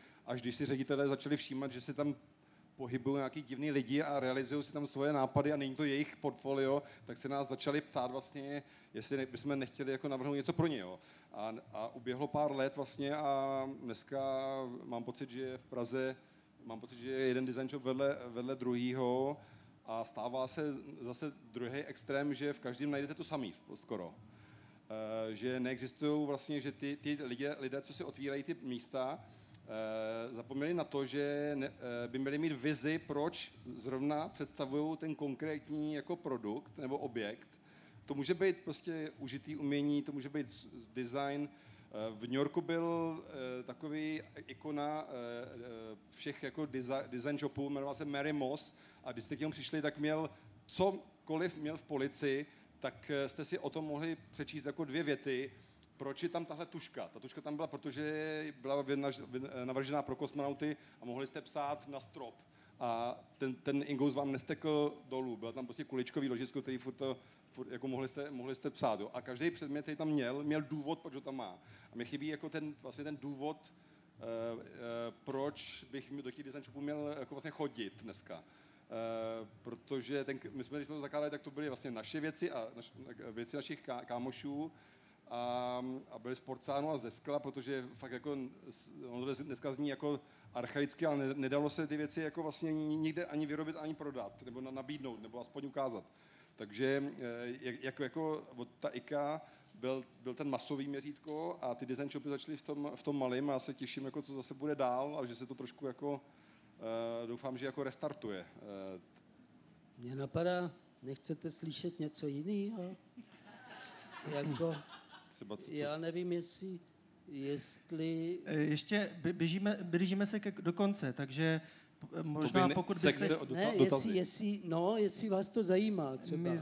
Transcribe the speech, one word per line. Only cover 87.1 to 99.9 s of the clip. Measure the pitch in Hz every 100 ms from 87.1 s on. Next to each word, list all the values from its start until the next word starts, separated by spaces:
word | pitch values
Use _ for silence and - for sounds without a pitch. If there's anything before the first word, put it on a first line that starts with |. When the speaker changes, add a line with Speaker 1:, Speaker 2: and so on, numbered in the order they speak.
Speaker 1:
skla, | - - 143
protože | 143 131 131 139 127
fakt | 123 127
jako | 123 147 139 127 - -
s-, | - - - 127
ono | 120 131
to | 135
dneska | 143 131 147
zní | 131 147
jako | 131 147 143 - - -
archaicky, | 127 120 147 143 - 165
ale | 143
ne-, | 131
nedalo | 143 131 143 147
se | 147 151
ty | 147
věci | 147 165
jako | 156 170
vlastně | 156 - 165
ni-, | 156 151 156
nikde | 156 156 175
ani | 147 151
vyrobit, | 151 156 160
ani | 156
prodat, | 151 147 131 101 -
nebo | 127 120
na-, | 131
nabídnout, | 131 131 147 131 110
nebo | 110 120
aspoň | 117 143 135
ukázat. | 143 135 107 - - - - - -
Takže, | 104 104 135 139 139 113
eh, | 123 117 120 123
jak-, | 127 113
jako, | 131 131
jako | 135 160 160 156 - 127
od | - -
ta | -
ika | 123 - 147 143 160 - - -
byl, | 107 127